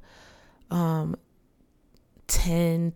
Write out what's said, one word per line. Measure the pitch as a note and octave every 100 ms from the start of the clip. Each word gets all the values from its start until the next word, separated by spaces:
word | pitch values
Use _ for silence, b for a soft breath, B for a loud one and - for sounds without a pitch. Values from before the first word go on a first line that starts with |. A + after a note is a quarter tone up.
| b b b b b b -
um, | F3 E3 D#3+ D#3+ - _ _ _ _ _ _ _ _ _ - -
ten | - F3 E3+ E3+ E3 E3+